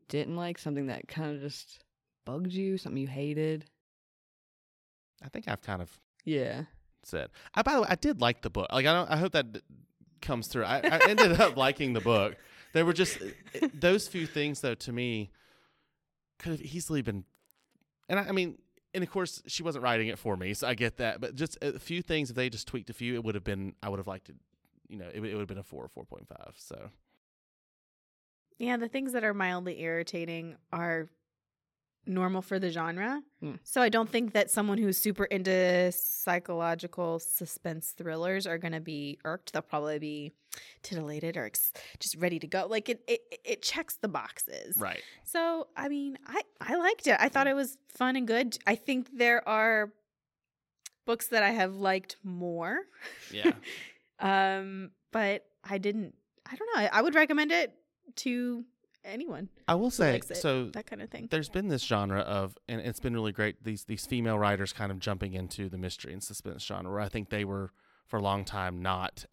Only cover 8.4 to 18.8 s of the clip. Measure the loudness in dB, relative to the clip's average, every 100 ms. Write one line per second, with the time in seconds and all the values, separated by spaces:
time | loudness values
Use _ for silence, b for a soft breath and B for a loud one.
8.4 | -2 -2 0 4 6 4 4 2 4 2
9.4 | 0 -6 -16 -20 -20 _ -20 _ -4 -2
10.4 | -2 -2 2 2 4 8 8 10 8 10
11.4 | 6 8 4 4 2 2 6 6 4 -2
12.4 | B B B 4 4 4 2 2 -8 -10
13.4 | -12 -2 -2 2 4 4 2 -4 -2 0
14.4 | -2 0 -2 -4 -4 -4 -2 -2 -6 b
15.4 | b b b b b b _ _ _ _
16.4 | -6 -6 -6 -8 -2 0 0 -4 -8 _
17.4 | _ _ _ _ _ _ -2 0 2 0
18.4 | 0 -4 _ _